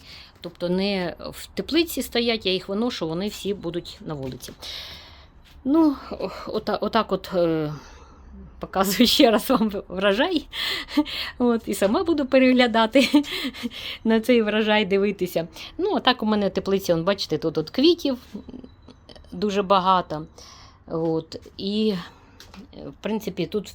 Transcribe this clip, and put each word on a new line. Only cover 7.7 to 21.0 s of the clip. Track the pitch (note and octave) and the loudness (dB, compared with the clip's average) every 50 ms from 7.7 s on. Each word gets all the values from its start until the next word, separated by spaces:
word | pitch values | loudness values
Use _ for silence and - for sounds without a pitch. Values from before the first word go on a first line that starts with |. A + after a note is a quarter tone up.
| D3+ C#3 - - - - - - - - - - - - - - - - | -6 -8 -12 -18 -20 -20 -20 -20 -20 -20 -20 -20 -20 -18 -18 -20 -14 -14
показую | - - - F#3 F#3+ G3+ G3 - B3 | -14 -4 -2 0 0 2 4 4 4
ще | A3 - - D4 A#3 | 6 6 6 6 6
раз | G#3+ G#3+ - - | 6 4 2 2
вам | C4 G3+ A3 G#3+ G3 G3 - | 2 2 2 0 -2 -4 -8
врожай. | - F3+ F#3 F#3+ G#3 G3 G#3 C#4+ F#4 F#4 D4 - - - - - - - - - - - D4 D4+ - - - - - - | -8 -6 0 2 2 4 4 2 0 0 -2 -4 -6 -8 -8 -6 -6 -6 -6 -8 -2 0 0 0 0 -4 -8 -8 -10 -4
От, | - B3 A#3+ A#3 A3+ - | 0 2 2 2 0 -2
і | - G#3+ | -4 -2
сама | - G#3 G3 A3+ E4+ G4 | 0 2 2 2 2 2
буду | E4 E4 D4 C#4+ | 2 2 0 2
переглядати | B3+ - C4 C4 B3+ B3+ B3 B3+ B3 G#3+ A3+ A3+ A3 - C4+ B3+ - - D4 C#4+ - - - - C4+ - - | 2 4 6 6 6 6 6 4 4 4 2 2 6 6 4 4 6 4 2 2 2 -4 -6 -6 -6 -6 -6
<laughs> | - A#3 - - - - - - - | -8 -8 -8 -10 -12 -12 -12 -4 0
на | A3 A3+ A3+ | 2 2 2
цей | A3 - B3+ A#3 | 4 4 4 4
врожай, | A3 G#3 G#3 G#3+ A3 G#3+ G#3+ G#3+ G#3+ | 4 4 2 2 2 4 4 2 2
дивитися. | F3+ G3 G3 G3 G#3 G3 - F3+ F3 - F3 E3 E3+ - - - - - | 2 2 2 2 0 0 -2 -4 -2 -2 -4 -4 -4 -8 -16 -16 -12 -6
Ну, | - E4+ G#4+ F#4+ | -4 -2 0 0
отак | B3 A#3+ B3+ B3 B3 A3+ | 2 2 2 2 2 0
у | |
мене | G#3+ G#3+ G#3 G3+ F#3+ | 0 2 2 2 0
теплиця, | F#3+ G3 F3+ G3 G3 G3 G3 - F3 | 0 -2 0 0 0 0 2 0 0
он, | E3 E3 | 2 2
бачите, | F3+ G3+ G3+ - - D#3 | 0 -2 -2 -2 -4 -4
тут | D3 D3+ E3 D#3 | -2 -2 -2 -2
от | D#3+ D3+ - | -2 -4 -4
квітів | - - C4 E4+ F4 E4 - C#4+ B3+ A#3+ - - - G#3 - - - - - - - - - - - - _ - - - - - | 0 2 4 4 4 4 0 -2 -4 -4 -8 -14 -16 -16 -16 -16 -18 -18 -18 -20 -20 -20 -20 -20 -20 -20 _ -20 -20 -20 -20 -16
дуже | - F3+ F3+ G#3+ F#3+ G3+ G3+ | -8 -4 -4 -2 0 -2 2
багато. | F3+ G3 F#3+ F3 F#3+ F#3+ F3+ F3 - D#3 D3+ D#3+ E3 - - - - - - - - - _ _ | 2 2 4 4 4 2 2 2 -2 -6 -10 -10 -12 -16 -20 -20 -20 -20 -20 -20 -20 -20 _ _
От, | - E3+ E3 | -8 -6 -2